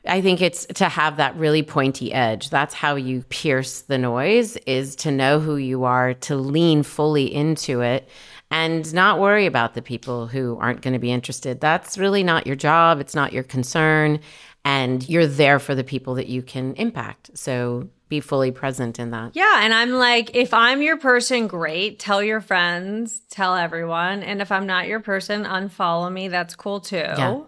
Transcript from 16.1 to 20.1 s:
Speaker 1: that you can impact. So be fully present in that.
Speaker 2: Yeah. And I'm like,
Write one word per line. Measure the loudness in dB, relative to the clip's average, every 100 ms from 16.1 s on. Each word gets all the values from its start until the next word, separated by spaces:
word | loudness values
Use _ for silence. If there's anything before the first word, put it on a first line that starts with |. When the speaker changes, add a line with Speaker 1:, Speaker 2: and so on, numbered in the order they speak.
| -6
Speaker 1:
that | -4
you | -6
can | -6 -6 -6
impact. | -4 -4 -4 -10 -12 -18
So | -10 -4 -2 -2 -4 -8 _ _
be | -6
fully | -2 0 0
present | 0 -6 -4 -6 -6
in | -8
that. | -8 -8
Speaker 2:
Yeah. | 0 4 4
And | 4
I'm | 2 2
like, | 2 4